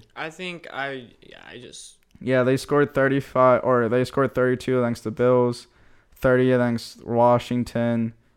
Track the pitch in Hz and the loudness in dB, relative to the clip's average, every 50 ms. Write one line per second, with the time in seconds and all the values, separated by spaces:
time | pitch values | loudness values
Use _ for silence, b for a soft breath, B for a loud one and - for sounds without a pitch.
0 | - _ _ - 147 160 156 - 185 180 175 165 - - - 131 135 139 139 131 | -12 _ _ -10 -10 -10 -10 -12 -12 -12 -12 -12 -16 -14 -10 -8 -8 -8 -8 -10
1 | 120 101 - _ - - - - 50 - 82 120 123 87 - - - - - _ | -14 -18 -20 _ -20 -20 -20 -20 -20 -18 -18 -18 -18 -20 -20 -20 -20 -20 -20 _
2 | _ _ _ - - 127 131 127 123 123 135 131 - - 147 143 147 139 - 139 | _ _ _ -10 -4 -2 0 2 2 2 2 0 -2 0 0 0 0 2 0 0
3 | 135 135 135 139 131 - - 131 127 127 127 117 - 127 127 123 117 110 117 127 | 0 2 0 -2 -4 -2 0 4 4 4 4 4 2 2 0 2 2 0 0 0
4 | 127 - - - 139 123 - 131 127 127 127 123 - - 127 127 123 117 120 - | -2 -2 0 -2 -2 0 0 0 0 0 0 -2 -2 -2 0 0 0 -2 -4 -6
5 | - 120 110 - 123 123 127 123 123 123 120 - - b b b b b b b | -8 -8 -4 0 2 4 4 4 2 2 -2 -4 -10 b b b b b b b
6 | b b _ _ - 135 127 127 127 127 127 123 123 120 117 113 - - - 120 | b b _ _ 0 2 2 4 4 2 2 2 2 0 -2 -4 -6 -12 -18 -16
7 | - - 113 117 120 120 120 120 - - 127 123 120 - - 120 117 117 117 117 | -10 -4 0 4 4 4 4 2 0 -2 -4 -4 -4 -4 -4 -4 -2 -2 -2 -2
8 | 113 113 113 _ _ _ _ | -2 -4 -6 _ _ _ _